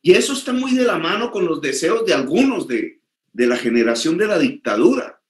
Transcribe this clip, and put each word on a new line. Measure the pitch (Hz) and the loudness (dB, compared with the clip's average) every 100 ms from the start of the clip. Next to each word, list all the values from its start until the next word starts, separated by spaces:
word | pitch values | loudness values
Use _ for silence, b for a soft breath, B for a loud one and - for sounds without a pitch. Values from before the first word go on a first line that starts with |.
Y | - | 6
eso | 202 269 | 4 2
está | 262 - | -4 -4
muy | 254 262 | -4 -2
de | 254 | 0
la | 240 175 | 0 0
mano | 165 214 240 | -2 -4 -4
con | 208 | -2
los | 175 156 | -2 -2
deseos | 143 127 160 220 | -4 -2 0 0
de | - | 0
algunos | 143 131 185 269 208 127 | 0 0 2 2 0 -4
de, | 117 87 - _ _ _ | -4 -6 -12 _ _ _
de | 104 120 | -2 0
la | 120 | 0
generación | 120 120 113 117 156 175 | 0 2 2 0 -2 0
de | 214 | 0
la | 185 | 0
dictadura | 131 - - 107 - 262 - - | -2 -6 -4 2 4 2 -6 -18